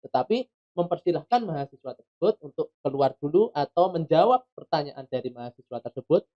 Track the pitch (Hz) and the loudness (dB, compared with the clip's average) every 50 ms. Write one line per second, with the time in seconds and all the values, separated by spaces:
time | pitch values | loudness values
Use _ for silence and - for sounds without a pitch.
0 | _ 139 - 127 - - 214 247 247 _ _ _ _ _ _ 175 175 175 170 - | _ -4 -4 -4 0 0 -2 -2 -2 _ _ _ _ _ _ -6 -4 -4 -4 -4
1 | _ 180 165 151 151 _ 233 247 233 196 160 143 139 139 - - _ 131 120 _ | _ -2 -2 -2 -2 _ -2 -2 -2 -2 -6 -6 -8 -10 -12 -16 _ -14 -14 _
2 | _ _ _ _ 165 202 214 _ - 143 _ - 160 - _ _ _ 143 135 139 | _ _ _ _ 0 0 0 _ -6 -14 _ -6 -6 -6 _ _ _ -4 0 2
3 | 139 135 135 _ - 147 151 185 214 - - 147 143 - _ - 175 185 180 170 | 0 0 0 _ -6 2 4 4 4 4 0 -4 -4 -2 _ 2 2 2 2 -4
4 | 165 - 160 160 180 226 254 254 _ _ _ - - _ - 156 147 143 - - | 0 2 4 4 6 4 4 2 _ _ _ -20 -6 _ -2 -2 -2 -4 -10 -16
5 | 131 131 - 127 120 127 123 123 120 120 - _ - _ 127 120 - 120 _ 135 | -12 _ -6 -4 -4 -6 -10 -10 -14 -14 -14 _ -18 _ -12 -10 -10 -10 _ -12
6 | - _ 156 190 - _ _ | 0 _ 2 2 2 _ _